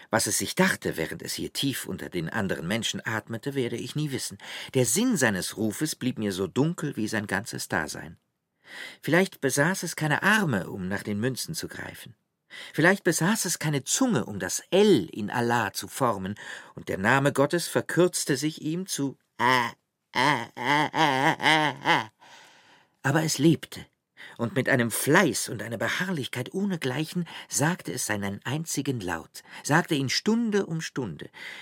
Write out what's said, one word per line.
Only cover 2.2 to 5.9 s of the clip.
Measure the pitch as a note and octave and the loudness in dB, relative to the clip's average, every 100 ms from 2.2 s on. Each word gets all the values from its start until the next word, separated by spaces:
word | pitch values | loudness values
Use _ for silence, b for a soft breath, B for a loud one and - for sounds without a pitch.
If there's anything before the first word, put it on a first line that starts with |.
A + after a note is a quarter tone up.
| D#2+ | -4
anderen | A2+ F#2+ D#2+ D#2+ | -2 -2 -2 -2
Menschen | A2+ G#2 G2+ - | -4 -4 -6 -4
atmete, | A2 - A#2 - C#3 | -6 -6 -8 -6 -4
werde | A#2+ A#2 | -4 -4
ich | B2 D3 | -6 -4
nie | D3+ | -4
wissen. | B2+ - G2 B B B | -4 -6 -10 B B B
Der | C3 B2 | 2 4
Sinn | F#3 B3 G3+ | 4 2 4
seines | B2+ F#2+ F2 - | 2 2 -2 -2
Rufes | A2 G2 D3+ | -2 -2 -4